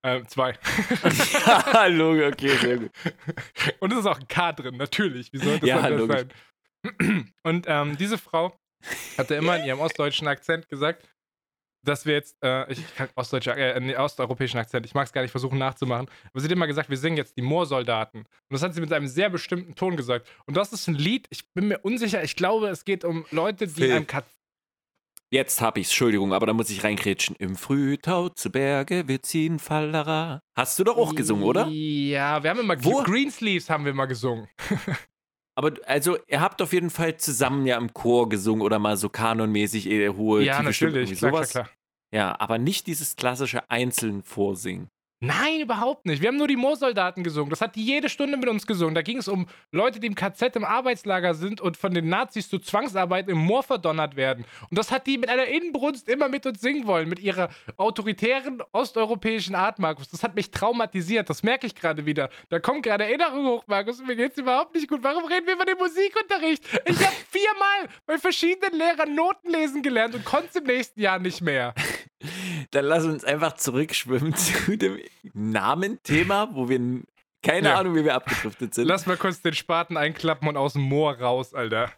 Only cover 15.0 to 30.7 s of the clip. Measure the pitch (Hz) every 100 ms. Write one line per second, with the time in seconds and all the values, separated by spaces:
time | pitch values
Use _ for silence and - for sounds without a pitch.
15 | 139 139 127 135 131 135 131 - 131 120
16 | 131 - - 131 151 180 160 143 - 135
17 | 156 160 131 - 123 160 165 135 120 113
18 | 110 110 110 _ _ 135 180 165 160 156
19 | 143 131 202 180 - 180 180 - 185 170
20 | 120 120 - - - 147 202 202 - 147
21 | 156 254 - - - 180 208 190 190 240
22 | 226 196 160 - 180 220 214 170 - 190
23 | 170 165 156 156 180 196 202 151 131 120
24 | 147 143 - _ _ _ _ _ _ _
25 | _ - _ 131 131 - 117 110 90 -
26 | 123 104 98 95 107 110 113 98 107 104
27 | 101 95 - - 95 95 - 139 139 143
28 | - 180 180 - 107 131 139 143 135 180
29 | 147 135 - 165 160 160 - 151 151 156
30 | 151 156 165 147 _ - 131